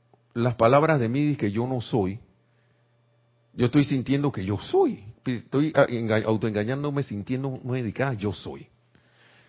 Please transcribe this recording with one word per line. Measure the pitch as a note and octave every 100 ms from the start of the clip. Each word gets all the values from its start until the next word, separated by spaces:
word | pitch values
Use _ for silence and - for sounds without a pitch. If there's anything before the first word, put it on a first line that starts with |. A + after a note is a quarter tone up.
| _ _ _
las | A#2+ B2
palabras | A2+ A2+ C#3+ D#3 D3+
de | A2+
mí, | C3 D3
de | C#3+
que | G#2+
yo | G2+ B2+
no | B2+
soy, | A2+ B2 F#2 G#2 - _ _ _ _ _ _ _ _ _ _ _ _
yo | - A#2+
estoy | D3
sintiendo | C#3 C3+ B2 C#3 C#3+
que | -
yo | F#2 G2+
soy. | - F#4 F4 - G#2 - -
Estoy, | A#2 - C3+ D3+
ah, | C#3+ C#3
enga-, | A#2+ A2+ A2
autoengañándome, | A2 A2 A2+ G#2 G#2+ C3+ D3 C#3+
sintiéndome | C#3 G#2 G2+ B2+ C#3 C3 B2+ B2+
de | A#2
que, | -
ah, | C3+
yo | A2 G#2
soy. | F#2 - C#2 - _ _ _ _ _ _ _